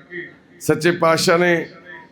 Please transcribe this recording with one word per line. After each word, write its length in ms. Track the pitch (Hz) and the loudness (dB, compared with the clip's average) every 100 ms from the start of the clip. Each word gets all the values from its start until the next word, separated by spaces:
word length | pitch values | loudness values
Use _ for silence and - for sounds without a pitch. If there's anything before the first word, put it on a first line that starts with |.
| - - - - _ - | -18 -18 -18 -20 _ -12
ਸੱਚੇ 300 | - 156 165 | -4 0 0
ਪਾਤਸ਼ਾਹ 460 | 170 165 160 190 170 | 0 0 0 2 2
ਨੇ, 300 | 175 170 143 - - - - | 2 0 -4 -14 -20 -20 -20